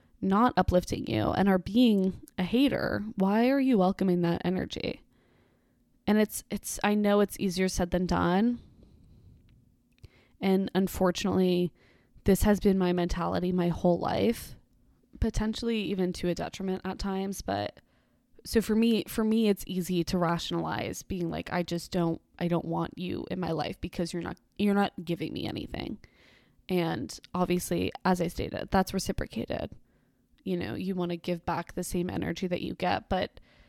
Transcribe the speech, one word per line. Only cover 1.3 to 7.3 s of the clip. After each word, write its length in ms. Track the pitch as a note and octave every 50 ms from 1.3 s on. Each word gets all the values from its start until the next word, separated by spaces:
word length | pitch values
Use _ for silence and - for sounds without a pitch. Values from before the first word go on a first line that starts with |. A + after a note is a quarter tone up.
and 180 | - - F#3+ G3+
are 100 | F#3+ F#3
being 640 | - - G3 A#3+ B3+ A#3 G#3+ G3 F#3+ F#3+ - - - - _
a 60 | - F#3
hater, 640 | E3+ - B3 C#4+ C4+ - - - - - G3+ G#3 A3 -
why 340 | - F#3+ G3 G#3 A3 A#3+ B3+
are 100 | C#4 C#4
you 180 | C4 C4+ B3 G3
welcoming 440 | F3+ F#3 G3 - F#3+ F#3+ F3 F3 F3
that 200 | E3+ E3+ - -
energy? 580 | F3+ F#3 F#3 - - - - - - - - - _ _ _ _ _ _ _ _ _ _ _ _ _ _ _ _ _ _ _ -
And 120 | - G#3 G#3+
it's, 240 | G#3+ - - - - -
it's, 300 | G#3 G#3 - - - - -
I 120 | G#3 G#3
know 260 | G#3 G#3 G3+ G3+ G#3
it's 180 | G3+ G3